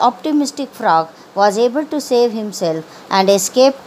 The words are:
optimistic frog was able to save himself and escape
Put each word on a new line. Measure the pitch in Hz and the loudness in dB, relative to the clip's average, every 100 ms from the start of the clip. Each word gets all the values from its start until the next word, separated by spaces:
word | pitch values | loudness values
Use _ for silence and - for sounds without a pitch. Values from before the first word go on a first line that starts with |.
| 254 | 2
optimistic | 247 311 294 277 - 269 - | 0 -2 -2 -2 -6 -10 -4
frog | 214 165 160 - - | 0 2 0 -8 -10
was | 190 208 202 | 0 0 2
able | 240 262 302 302 | 0 -2 -4 -6
to | |
save | - 240 240 | -2 0 0
himself | 220 208 185 170 156 - - - | -2 -8 -6 -4 -6 -10 -16 -4
and | 196 196 | 0 2
escape | 196 - 254 269 269 | 2 0 2 2 2